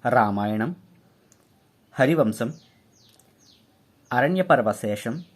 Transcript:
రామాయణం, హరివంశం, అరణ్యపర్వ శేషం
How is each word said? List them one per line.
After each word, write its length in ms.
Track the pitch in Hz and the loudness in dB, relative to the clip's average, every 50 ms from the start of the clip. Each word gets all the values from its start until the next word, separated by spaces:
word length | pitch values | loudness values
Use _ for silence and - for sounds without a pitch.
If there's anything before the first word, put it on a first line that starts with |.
| _ 123 117 123 | _ 2 2 2
రామాయణం, 560 | 110 104 101 101 101 104 107 107 110 139 180 - - _ _ _ _ _ _ _ _ _ _ _ _ _ _ _ _ _ _ _ _ _ _ | 2 2 0 -2 -4 -4 -2 -4 -4 -6 -6 -12 -16 _ _ _ _ _ _ _ _ _ _ _ _ _ _ _ _ _ _ _ _ _ _
హరివంశం, 560 | - 131 135 165 160 135 107 107 - 117 120 156 - _ _ _ _ _ _ _ _ _ _ _ _ _ _ _ _ _ _ _ _ _ _ _ _ _ _ _ _ _ _ | 0 2 2 4 2 2 0 0 -4 -6 -6 -8 -12 _ _ _ _ _ _ _ _ _ _ _ _ _ _ _ _ _ _ _ _ _ _ _ _ _ _ _ _ _ _
అరణ్యపర్వ 600 | 127 123 127 147 180 185 185 180 - 131 113 107 101 - - | 0 0 2 2 2 0 4 4 4 4 4 0 -2 -2 -4
శేషం 340 | 107 104 104 - 117 117 160 180 - _ | -6 -6 -4 -6 -8 -8 -8 -12 -16 _